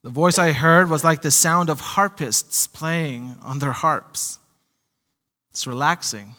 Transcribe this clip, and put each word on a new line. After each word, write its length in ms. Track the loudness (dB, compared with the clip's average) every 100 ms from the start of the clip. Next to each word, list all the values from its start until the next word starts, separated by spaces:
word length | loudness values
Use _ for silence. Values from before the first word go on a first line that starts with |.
"The 60 | -8
voice 280 | 0 2 4
I 140 | 2
heard 380 | 4 6 6 6
was 160 | 2 2
like 160 | 0
the 100 | 0
sound 380 | 2 2 2 0
of 100 | -4
harpists 880 | -4 -2 -2 -2 -4 -4 -4 -6 -6
playing 720 | -6 -4 -4 -4 -8 -12 -14
on 180 | -10 -4
their 120 | -4
harps." 680 | 0 0 0 -6 -10 -10 -12 _ _ _ _ _ _ _ _ _ _ _
It's 140 | -12 -10
relaxing. 720 | -2 -2 -2 -6 -10 -16